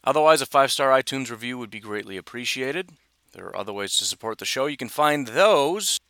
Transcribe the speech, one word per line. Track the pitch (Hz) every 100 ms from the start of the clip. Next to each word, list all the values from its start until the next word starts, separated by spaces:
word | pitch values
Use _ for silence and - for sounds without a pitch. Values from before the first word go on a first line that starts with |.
Otherwise, | - 143 156 156
a | 135
five-star | 143 135 - 139
iTunes | 131 - 135 123
review | 117 120 127
would | 113
be | 107
greatly | 107 104 95 95
appreciated. | - 120 120 131 131 156 180 160 _ _ _
There | - 92
are | 92
other | 101
ways | 101 101 -
to | 98
support | - 113 110
the | -
show. | 131 139
You | 143
can | 120
find | - 151 147 123
those | 123 202 175 143 196 208 - _